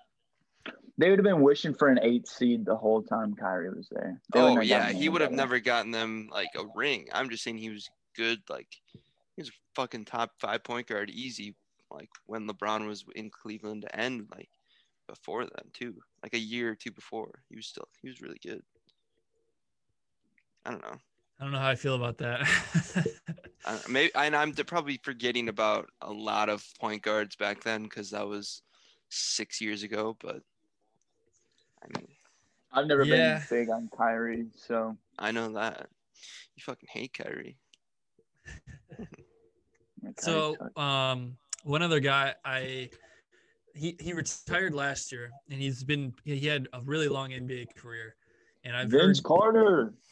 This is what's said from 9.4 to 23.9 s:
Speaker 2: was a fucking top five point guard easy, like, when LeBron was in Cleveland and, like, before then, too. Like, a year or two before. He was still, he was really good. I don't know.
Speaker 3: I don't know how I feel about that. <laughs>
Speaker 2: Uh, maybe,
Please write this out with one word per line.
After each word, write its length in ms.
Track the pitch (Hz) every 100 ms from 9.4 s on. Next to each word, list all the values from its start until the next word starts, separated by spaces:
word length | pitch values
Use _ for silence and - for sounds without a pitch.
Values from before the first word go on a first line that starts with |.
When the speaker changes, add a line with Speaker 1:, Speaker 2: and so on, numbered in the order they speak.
Speaker 2:
was 60 | 131
a 40 | - _
fucking 300 | - 127 117
top 260 | 104 117 117 -
five 240 | 104 110
point 240 | - 120 120
guard 240 | 107 104
easy, 460 | 117 127 113 104 - _ _ _
like, 200 | - 110 - -
when 200 | 110 107
LeBron 380 | 98 104 107 107
was 180 | 104 - -
in 120 | 107
Cleveland 580 | - 107 107 107 107 104
and, 360 | 104 123 123 107
like, 180 | - - _ _ _ _ _ -
before 360 | - - 110
then, 260 | 117 - -
too. 280 | - 123 90 - _
Like, 100 | -
a 40 | 117
year 320 | 110 120 117
or 40 | 107
two 160 | 117
before. 500 | - - 113 - - _
He 60 | 110
was 100 | -
still, 220 | - - _
he 80 | 131
was 120 | 123
really 160 | - -
good. 220 | - 110 - _ _ _ _ _ _ _ _ _ _ _ _ _ _ _ _ _ _ _
I 60 | -
don't 120 | 101
know. 160 | - 65 _ _ _ -
Speaker 3:
I 60 |
don't 80 | 139
know 60 | 139
how 100 | 135
I 60 |
feel 200 | 127 139 127
about 220 | 120 -
that. 280 | 123 123 143 - - 165 -
<laughs> 260 | 185 147 - - 160 - - -
Speaker 2:
Uh, 120 | 110
maybe, 260 | -